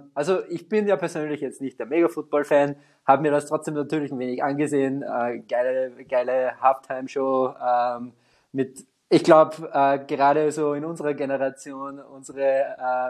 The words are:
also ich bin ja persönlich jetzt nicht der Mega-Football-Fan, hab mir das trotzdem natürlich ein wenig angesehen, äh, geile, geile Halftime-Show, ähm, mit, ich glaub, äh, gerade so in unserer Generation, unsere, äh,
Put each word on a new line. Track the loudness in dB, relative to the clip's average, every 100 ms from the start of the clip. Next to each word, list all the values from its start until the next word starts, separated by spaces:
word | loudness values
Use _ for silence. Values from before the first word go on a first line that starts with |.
| -10
also | -6 -2 -2 -2
ich | -8 -2
bin | 0 2
ja | 0
persönlich | 0 -4 -6 -4
jetzt | -6 -8
nicht | -10 -8
der | -2
Mega-Football-Fan, | 2 2 0 -2 -2 2 2 2 -2 _ _ 2
hab | 4
mir | 4
das | 0 0
trotzdem | -4 -4
natürlich | -4 -2 -2 -4
ein | -4
wenig | -4 -4
angesehen, | -2 -2 0 2 0 -2
äh, | -4 -4 -4 -4
geile, | -4 -2 0 0 -4 -8 -4
geile | -2 0 0 0 2
Halftime-Show, | 2 2 -2 -8 -6 -2 0 2 0 -2
ähm, | 0 2 0 -4 -10 -18 _ _ _
mit, | -6 -4 -6 -20 _ 2
ich | 4 8
glaub, | 8 8 2 -4
äh, | 0 2 2 -2
gerade | 2 4 4 2
so | 0 -2
in | -2 -6
unserer | -6 -4
Generation, | -4 -2 -2 -4 -6 -16 -14 -14 -14
unsere, | -20 -20 -14 -2
äh, | 2 2 0 -4 -2 -2 -2